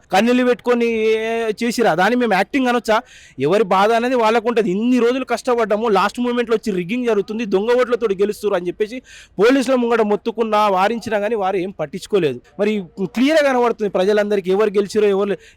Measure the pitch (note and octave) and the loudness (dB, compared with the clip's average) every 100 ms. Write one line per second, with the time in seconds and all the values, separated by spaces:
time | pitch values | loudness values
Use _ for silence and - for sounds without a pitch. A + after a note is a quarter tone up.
0 | - F#3 A#3 B3 B3 A#3+ B3 A#3+ A#3 A3+ | 0 0 2 4 2 0 0 0 0 0
1 | A3 A3 A3+ A3+ A3+ G#3+ A#3+ A#3 G#3+ D#3+ | 0 0 -2 -4 -4 -4 -2 0 2 2
2 | G3 B3 A#3+ F#3+ G3 C#4 B3+ A#3+ - A3 | 2 2 2 0 0 0 0 0 0 0
3 | - - - - C#3 G3+ G3 F#3+ G#3 A3+ | -2 -14 -16 -4 0 2 2 2 2 2
4 | A#3+ B3+ A3 A#3 A3 A#3 F#3+ F#3+ A#3+ B3+ | 0 0 2 0 0 0 0 0 0 2
5 | A#3 C4 B3+ A3+ - A#3+ A3 G#3+ A#3 F#3+ | 2 0 -4 -4 -2 -2 0 -2 0 2
6 | G3+ - B3 A#3+ A#3 A3+ A3 F#3 E3+ B3 | 0 -2 -2 -2 -2 -2 -2 -4 -4 -4
7 | A#3+ G#3 F#3+ A3 A3+ F#3+ A3 B3 B3 A#3 | -2 -2 -2 -6 -2 -2 2 0 0 0
8 | A3+ F#3 G3+ G#3 G#3 G3 F3+ D#3+ G#3+ B3+ | -2 0 -2 -2 -2 -2 -4 -4 -6 -8
9 | - - - - A3 C#4 A#3+ C4 A#3 A#3 | -16 -20 -10 0 4 4 2 0 2 0
10 | G#3+ G#3 A#3 A3+ A3+ G#3 G#3+ F#3 G3+ A#3 | 0 -2 -4 -4 0 0 2 2 0 -2
11 | G#3+ G#3 G#3 A3+ F#3 G3 F#3 - D3+ F#3 | -4 -4 -2 -2 -2 -2 -4 -8 -10 -10
12 | - G3+ D3+ A#2+ - - G#3 G#3+ F3+ - | -2 0 0 -4 -10 -4 -2 -2 -6 -8
13 | F#3+ A3 C4+ D#4+ C#4+ B3+ A#3+ - G#3 F#3+ | -4 0 2 2 2 2 0 -2 -2 0
14 | F#3 G#3+ G#3 G3+ F3+ F#3+ G#3+ G3+ G#3 G#3+ | 2 2 0 -2 0 0 0 0 -2 0
15 | G#3 G3 G3+ F#3 - | 2 2 -2 -4 -8